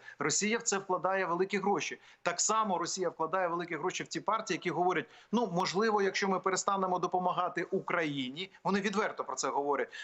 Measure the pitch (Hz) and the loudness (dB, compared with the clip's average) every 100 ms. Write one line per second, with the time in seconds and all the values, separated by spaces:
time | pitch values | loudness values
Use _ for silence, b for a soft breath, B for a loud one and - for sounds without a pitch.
0 | B - 156 - 208 226 - 196 - 180 | B -4 -2 0 0 0 0 -2 0 0
1 | 185 190 175 175 190 196 196 165 - 117 | 2 0 0 0 0 0 0 0 -2 -8
2 | B B 175 170 - 220 214 170 170 190 | B B -2 0 2 2 2 0 -2 -2
3 | 170 - 160 190 175 170 170 160 175 - | -2 0 0 2 0 0 -2 -2 -2 -4
4 | 151 160 170 214 214 160 175 151 180 160 | -6 -4 -2 -2 -2 -4 -2 0 2 2
5 | - B B 220 214 170 180 175 226 214 | -2 B B 0 0 0 0 2 2 4
6 | 196 190 196 185 190 185 - 196 185 180 | 2 2 2 2 2 0 0 0 0 0
7 | 175 185 180 175 175 170 - 190 - 180 | 0 0 0 0 -2 -2 -2 -2 0 0
8 | 156 139 127 147 196 B 175 196 202 196 | 0 -2 -4 -6 -10 B 0 2 2 0
9 | 208 - - 131 139 127 143 135 113 B | 0 -2 -6 -2 -2 0 0 0 0 B